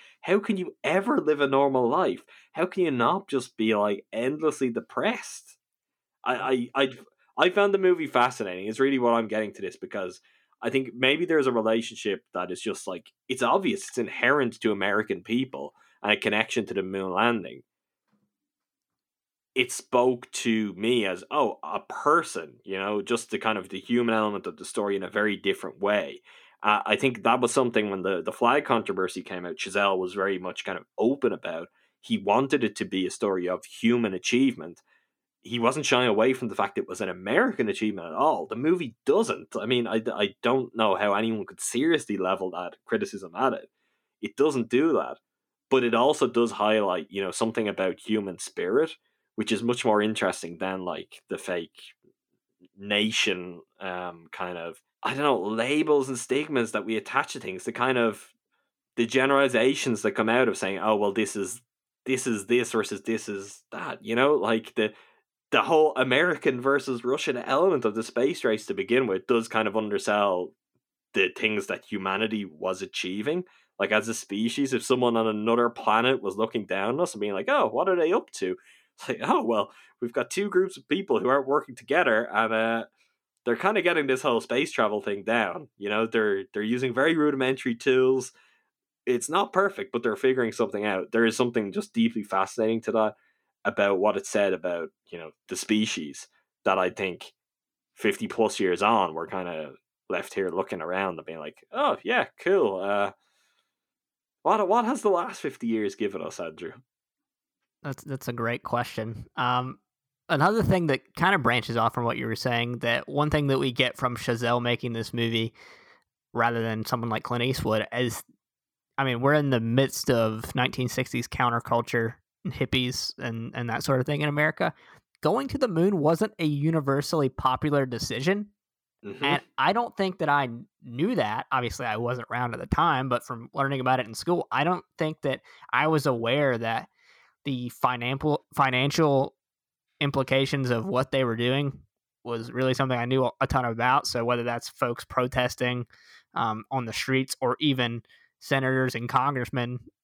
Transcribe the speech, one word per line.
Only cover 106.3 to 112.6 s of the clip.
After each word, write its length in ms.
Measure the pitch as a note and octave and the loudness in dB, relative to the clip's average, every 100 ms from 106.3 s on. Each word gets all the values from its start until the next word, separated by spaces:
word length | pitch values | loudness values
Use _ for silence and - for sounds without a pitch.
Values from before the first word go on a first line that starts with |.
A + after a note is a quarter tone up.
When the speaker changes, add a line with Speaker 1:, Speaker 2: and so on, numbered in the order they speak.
| - | -8
Speaker 1:
Andrew?" 340 | E2+ D#2+ E2+ - _ _ _ _ _ _ _ _ _ _ | -10 -10 -12 -14 _ _ _ _ _ _ _ _ _ _
Speaker 2:
That's, 220 | D3 C3 | -12 -12
that's 240 | D3+ C3+ - | -10 -8 -8
a 40 | |
great 300 | A#2+ A2+ B2 | -4 -4 -4
question. 640 | - A#2+ B2 - A2 A2 - - | -4 -4 -4 -6 -8 -10 -12 -4
Um, 420 | B2 B2 B2+ - _ _ _ _ - | -2 0 -4 -10 _ _ _ _ -4
another 340 | C#3+ E3 A3 | 2 2 2
thing 260 | - F#3 E3 | 2 2 2
that 260 | C3+ - | 0 -4
kinda 240 | - E3+ G3 | -2 0 2
branches 380 | B2 A#2+ - A#2 | 2 0 0 0
off 180 | A#2 | 0
from 100 | - | 0
what 140 | A#2 A#2+ | -2 -2
you 80 | A2+ | -4
were 100 | A2+ | -4
saying, 420 | B2+ A#2 | -2 -2